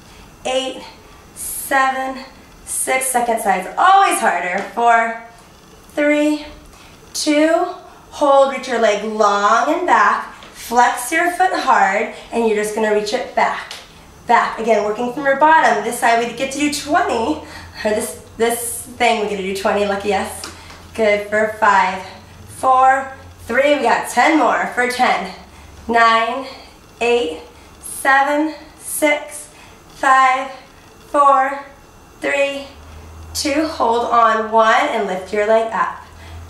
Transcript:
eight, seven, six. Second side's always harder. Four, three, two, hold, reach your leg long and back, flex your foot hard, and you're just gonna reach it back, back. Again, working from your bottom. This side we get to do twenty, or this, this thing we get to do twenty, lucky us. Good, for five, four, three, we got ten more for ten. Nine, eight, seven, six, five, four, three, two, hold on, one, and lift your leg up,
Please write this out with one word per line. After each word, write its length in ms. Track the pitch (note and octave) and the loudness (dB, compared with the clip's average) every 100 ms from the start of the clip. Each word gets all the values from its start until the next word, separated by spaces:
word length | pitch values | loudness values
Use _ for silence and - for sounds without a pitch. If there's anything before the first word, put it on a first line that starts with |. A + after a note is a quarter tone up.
| - - - - B3 | -20 -20 -20 -12 -4
eight, 360 | C4 C4 - - - - - - | -4 -4 -10 -16 -20 -20 -20 -20
seven, 920 | - - - - C4+ C4 C4 C4 B3+ - - - - | -14 -12 -10 -2 0 0 -2 -6 -8 -14 -20 -20 -20
six. 420 | - - - C4 - | -10 -6 -2 -2 0
Second 340 | A#3+ A#3+ A3+ | -2 0 -2
side's 280 | G#3 F#3 F#3 - | 0 -2 -2 2
always 440 | F#4 G4 F#4+ F4 | 6 6 4 2
harder. 380 | G#3+ F3 F3+ F#3+ - | 0 0 -4 -6 -6
Four, 480 | A#3 A#3 A3+ A3+ - - - - - - - - | 0 2 4 0 -6 -14 -20 -20 -20 -20 -20 -10
three, 520 | - D4 D4 D4+ D4+ - - - - - - - | -2 0 2 0 -2 -6 -18 -20 -20 -20 -20 -14
two, 360 | - D4+ D4 D#4+ E4+ F4+ - - - - | -6 0 2 2 2 -2 -8 -16 -20 -12
hold, 440 | - C#4+ C#4 C4+ | -2 4 6 4
reach 140 | C4 B3+ | 0 -4
your 120 | A#3 | 0
leg 240 | A3 G3+ | 2 2
long 680 | A3 G#3+ G3+ G3+ G#3 A#3 C#4 | -2 0 2 4 2 2 2
and 140 | F4 F4 | 0 2
back, 480 | - - - - - - | 4 4 0 -6 -16 -20
flex 600 | - - A#3+ B3 - - | -16 -2 2 2 2 -4
your 180 | E4 F4 | -2 0
foot 200 | - F#4 | 0 0
hard, 600 | D4+ C4 G#3+ G3 G#3 - - - | 0 2 2 2 0 -4 -10 -8
and 160 | A#3 A3+ | -2 0
you're 80 | G#3 | 0
just 180 | G#3+ | -2
gonna 200 | A3+ G#3+ | -2 0
reach 180 | G#3 G#3 | 0 0
it 220 | C4 - | -4 -4
back, 400 | - F3+ - - - - - - - - | -2 -2 -4 -10 -16 -18 -20 -20 -8 0
back. 320 | A#3 - - | 2 2 -2
Again, 260 | A3+ G#3 | 0 0
working 280 | G#3 A3 B3 | 0 -4 -6
from 120 | D4 | -4
your 120 | C#4 C4+ | -2 2
bottom. 480 | D#4 D#4+ B3 G#3 | 4 6 4 0
This 140 | A3 A#3+ | -4 -2
side 200 | A#3+ A#3 A#3+ | 0 2 0
we 100 | - | -4
get 160 | C4+ | -6
to 60 | C#4+ | -2
do 140 | D4 | -4
twenty, 680 | - C#4+ E4+ F#4+ A#3 B3+ D#4 - - - - | -4 -2 0 0 -2 -2 -4 -8 -18 -18 -6
or 60 | G#3+ | -2
this, 340 | G#3+ A3+ - - - | -2 -4 -10 -12 -2
this 460 | A3+ A#3 - - | -2 -2 -6 -10
thing 400 | - - A#3 A3 | -10 0 0 0
we 60 | G3 | -2
get 80 | F#3+ | -4
to 60 | |
do 120 | F#3+ | -6
twenty, 320 | F#3+ G#3+ G3+ G3+ | -4 -2 0 -2
lucky 280 | G3 G#3 | -2 -2
us. 360 | F#3+ - - - - - - - | -2 -4 -10 -14 -16 -20 -20 -10
Good, 340 | - G#3+ G#3 - | 0 2 0 0
for 280 | G#3+ G#3+ - | -2 -2 0
five, 440 | G3+ F#3+ F#3 F#3+ - - - - - | 2 4 2 -2 -10 -18 -20 -20 -20
four, 640 | - C4 C4 C4 C4+ C4+ - - - - | -2 2 4 4 4 -2 -12 -20 -16 -4
three, 300 | B3 C#4+ C#4 | 2 2 2
we 60 | |
got 280 | A#3 - - | 2 0 -2
ten 280 | A#3 C#4+ D#4 | 2 4 4
more 280 | A3+ F3+ G3 | 2 0 -2
for 160 | B3 B3 | -2 -2
ten. 440 | A#3+ A3+ G3 F#3+ - - - - - - | 0 0 0 -4 -14 -20 -20 -20 -14 -2
Nine, 580 | A#3 A3+ A3+ A#3 C4+ - - - - - - | 4 4 4 0 -4 -8 -14 -20 -20 -16 -4
eight, 400 | A#3 A#3+ - - - - - - | 0 0 -2 -8 -16 -20 -20 -20
seven, 760 | - - C#4 C4+ C#4+ D4 D#4 - - - | -16 -4 2 2 2 0 -2 -4 -18 -20
six, 680 | - - D4+ D4 - - - - - - - | -12 -2 0 0 -6 -16 -18 -20 -20 -20 -20
five, 640 | - C4+ C4 C4 C4 C4+ - - - - - - | -2 2 4 4 2 -4 -12 -20 -20 -20 -20 -4
four, 560 | D4 C#4 C4 C4+ C#4 - - - - - - | 2 4 4 2 -4 -14 -20 -20 -20 -20 -8
three, 460 | C#4+ C#4 C#4 C#4 C4+ - - - - - - | -4 -2 -2 -4 -12 -18 -20 -20 -20 -20 -12
two, 340 | - D4+ C#4+ D#4 | -6 -2 -2 -2
hold 380 | - C4 A#3 | -2 0 0
on, 480 | A#3+ A#3 A3+ A3 G#3+ | 2 2 4 2 0
one, 360 | A3+ A3 B3 D4 | 2 4 4 2
and 180 | A3+ F#3+ | -2 -4
lift 260 | F#3 - | -6 -4
your 140 | G#3 G#3 | -2 2
leg 260 | A3 A3+ | 2 0
up, 300 | F#3 F3+ - - - - - | -4 -4 -8 -18 -20 -20 -18